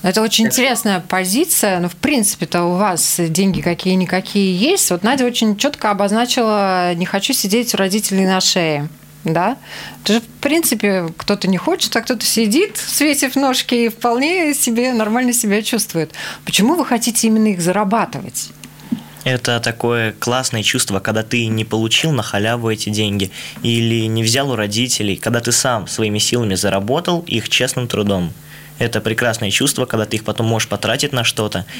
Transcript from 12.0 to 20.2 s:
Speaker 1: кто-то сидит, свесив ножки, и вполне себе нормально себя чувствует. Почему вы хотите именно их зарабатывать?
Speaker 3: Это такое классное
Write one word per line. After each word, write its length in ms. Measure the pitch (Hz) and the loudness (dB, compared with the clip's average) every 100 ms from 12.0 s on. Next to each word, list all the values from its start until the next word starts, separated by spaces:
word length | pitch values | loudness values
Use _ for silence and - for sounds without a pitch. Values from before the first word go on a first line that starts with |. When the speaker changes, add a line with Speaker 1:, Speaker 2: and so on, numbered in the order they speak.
Speaker 1:
кто-то 220 | 220 247 | -2 -2
сидит, 540 | - - 226 233 415 - | 0 2 2 4 2 -2
свесив 580 | - - 294 285 269 262 | -4 0 2 2 0 2
ножки, 380 | 277 254 - | 2 0 0
и 160 | 240 233 | 2 0
вполне 640 | 226 240 233 285 370 311 | 0 0 2 0 0 0
себе 400 | 277 - 226 254 | 0 0 2 0
нормально 400 | 240 214 226 254 | 0 0 2 2
себя 300 | 240 214 202 | 0 2 0
чувствует. 480 | 214 233 - 165 156 - - - - | 0 -2 -2 -2 -4 -6 -12 -10 -4
Почему 300 | - 208 349 | 2 4 2
вы 100 | 277 | 2
хотите 420 | 233 233 220 226 | 0 0 0 2
именно 200 | 220 214 | 4 2
их 120 | 185 | 2
зарабатывать? 920 | 170 185 208 220 190 135 - - - - - - - - - - | 0 2 2 2 0 -4 -8 -10 -12 -14 -20 -20 -8 -8 -8 -8
Speaker 3:
Это 360 | - 127 - 117 | -2 0 0 0
такое 520 | 117 117 120 120 110 | 0 -2 0 2 0
классное 500 | 101 | -2